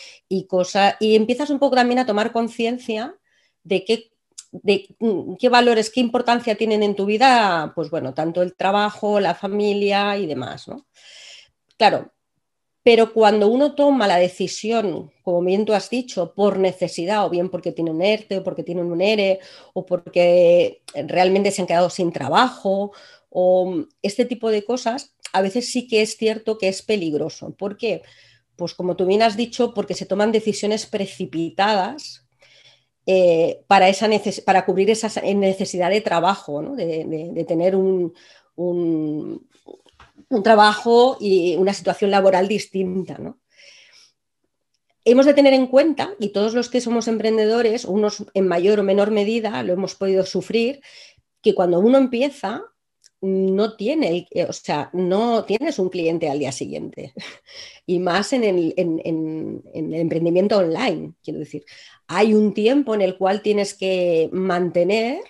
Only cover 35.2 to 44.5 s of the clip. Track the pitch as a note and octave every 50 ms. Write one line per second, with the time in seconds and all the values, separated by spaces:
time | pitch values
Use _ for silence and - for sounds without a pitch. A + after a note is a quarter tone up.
35.2 | - F#3 G3+ G3+ G3 F#3+ F#3+ F#3+ G3 - - F3 F3+ F3+ G3+ G#3+ G#3+ - F3 E3+
36.2 | E3 F#3 G3 - - - C#3+ D3 D#3+ - C#4 B3 F3 E3 D#3+ D#3+ D#3 - D#3+ D#3
37.2 | E3 E3+ D#3+ E3 E3 - E3+ E3 F3 F#3+ F#3+ F#3+ F#3+ F#3+ F#3+ F3+ F3 E3 - _
38.2 | - _ _ _ _ _ _ D#3+ F3 F3 F3 F3 E3+ E3 E3 D#3 D#3 D3+ D3+ D3+
39.2 | - - - - - _ _ _ _ - - - _ _ _ _ - _ _ -
40.2 | _ - C4 G#3 F#3+ A3+ A3 G#3 G#3 G#3+ G#3 - - A#3 A#3 A#3+ B3 C4 C4+ -
41.2 | G#3 G3+ F#3+ F#3 E3+ F3+ D#3+ E3+ F#3+ G3 G3 - F3 G3 - - G#3 G3+ G3 G3
42.2 | F#3+ F#3+ F#3+ F3+ F#3+ G3+ G#3+ G3 - - - F#3+ F#3+ F#3 F#3 F#3+ E3+ D#3+ - -
43.2 | - - - _ _ _ _ _ - - - - _ _ _ _ _ _ _ _
44.2 | _ _ _ _ _ _